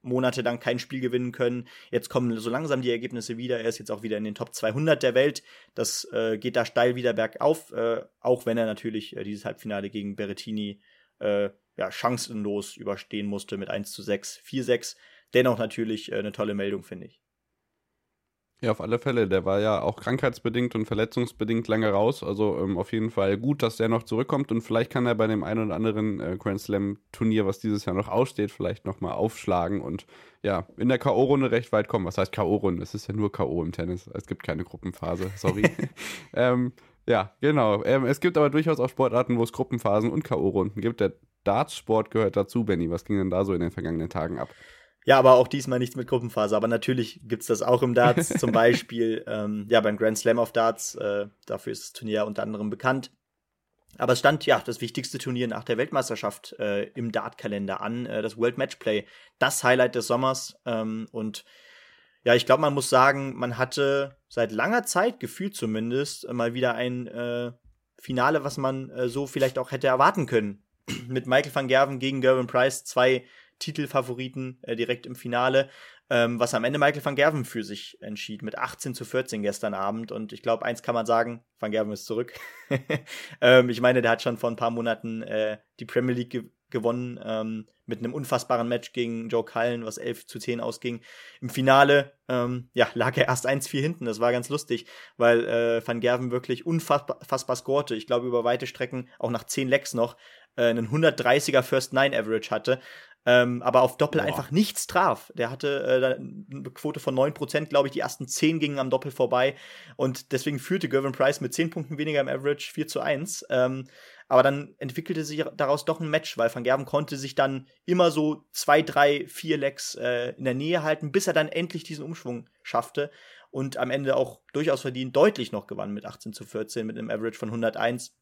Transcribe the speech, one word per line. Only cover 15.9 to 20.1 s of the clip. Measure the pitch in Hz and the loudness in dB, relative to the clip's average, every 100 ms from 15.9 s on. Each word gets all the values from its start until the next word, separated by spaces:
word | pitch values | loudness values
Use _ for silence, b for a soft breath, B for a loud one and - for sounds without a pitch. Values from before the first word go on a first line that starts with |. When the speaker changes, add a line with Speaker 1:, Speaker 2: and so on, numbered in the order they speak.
| 107 - | -4 -6
Speaker 1:
äh, | 107 | -6
eine | 104 | -6
tolle | 101 107 | -4 -4
Meldung, | 101 101 98 | -2 -4 -4
finde | - 92 - | -8 -16 -16
ich. | _ _ _ _ _ _ _ _ _ _ _ _ _ _ _ | _ _ _ _ _ _ _ _ _ _ _ _ _ _ _
Speaker 2:
Ja, | 117 | -2
auf | 107 | -2
alle | 110 117 | -2 -2
Fälle. | 143 120 101 | 0 0 2
Der | 95 | 2
war | 92 101 | 2 2
ja | 107 104 | 2 2
auch | 90 - | 0 -2
krankheitsbedingt | - | -4